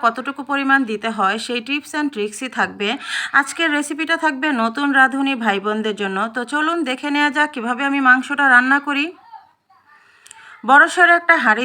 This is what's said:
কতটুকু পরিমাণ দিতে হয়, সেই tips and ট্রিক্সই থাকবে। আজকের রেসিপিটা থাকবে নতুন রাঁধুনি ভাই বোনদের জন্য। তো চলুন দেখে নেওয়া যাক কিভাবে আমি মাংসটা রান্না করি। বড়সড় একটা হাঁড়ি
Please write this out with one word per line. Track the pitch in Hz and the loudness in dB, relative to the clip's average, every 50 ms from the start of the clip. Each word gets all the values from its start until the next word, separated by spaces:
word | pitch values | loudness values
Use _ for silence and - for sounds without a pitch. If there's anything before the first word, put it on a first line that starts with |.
| 247 | 2
কতটুকু | 226 233 254 247 277 277 294 262 285 | 0 -2 -2 -8 -8 -10 -10 -6 -4
পরিমাণ | 277 277 269 269 269 269 262 214 | -4 -2 2 2 2 2 2 -2
দিতে | 214 208 - 226 220 208 | -4 -4 -4 -6 -2 0
হয়, | 190 190 214 226 226 | 0 0 0 -2 -6
সেই | - 240 240 233 | -6 -6 -6 -4
tips | 262 285 294 - - - 302 | -4 -6 -6 -6 -6 -6 -4
and | 302 277 - | -4 -4 -4
ট্রিক্সই | 208 208 214 214 - 262 247 - 240 | -4 -6 -6 -6 -8 -10 -8 -2 -2
থাকবে। | 190 185 190 196 202 214 254 269 - - - - - - - 269 | -4 -2 -2 -4 -4 -4 -4 -6 -8 -8 -8 -8 -6 0 2 2
আজকের | 285 - - - 330 311 294 | 2 2 -2 -2 0 0 0
রেসিপিটা | 294 294 - 302 294 320 302 330 - 320 | 0 -2 -4 -6 -6 -2 -2 -2 0 0
থাকবে | 311 277 262 311 302 269 226 | -2 -2 0 -2 -2 0 0
নতুন | 226 226 226 285 285 285 262 269 | -2 -2 -2 -2 -2 2 4 4
রাঁধুনি | 262 254 269 277 269 277 269 226 | 4 4 2 -2 -2 -2 -2 -2
ভাই | 226 214 196 196 196 | -2 -2 -2 0 -2
বোনদের | 214 214 220 214 220 202 208 | -2 -4 -2 -4 -4 -4 -4
জন্য। | 202 196 190 190 220 226 226 | -4 -4 -2 -4 -4 -4 -4
তো | 254 240 240 | -8 -6 -4
চলুন | 285 302 302 320 339 339 294 254 | -2 -2 -2 -2 -2 -2 -2 -4
দেখে | 262 - - 294 285 | -4 -4 -4 -2 0
নেওয়া | 294 294 294 294 | 0 0 0 2
যাক | 302 302 294 294 | 0 -2 -2 -2
কিভাবে | 254 220 240 247 240 285 277 | -6 -4 -4 -4 -2 -2 -2
আমি | 277 277 269 254 | 0 2 2 2
মাংসটা | 254 262 247 - 285 277 277 269 247 | 2 2 0 -4 -2 0 2 6 6
রান্না | 247 254 262 277 285 277 | 6 6 4 0 0 0
করি। | 294 277 277 302 349 - - _ - 880 - _ _ _ _ _ _ _ _ _ _ _ _ _ _ _ _ _ - - - - - - - - - | -2 -4 -2 -4 -4 -8 -14 _ -20 -20 -20 _ _ _ _ _ _ _ _ _ _ _ _ _ _ _ _ _ -20 -20 -20 -20 -20 -20 -8 2 6
বড়সড় | 269 285 330 339 - 370 349 339 339 349 | 6 6 6 6 4 4 6 6 6 4
একটা | 339 339 330 294 240 | 4 2 2 4 4
হাঁড়ি | 226 214 233 | 2 2 2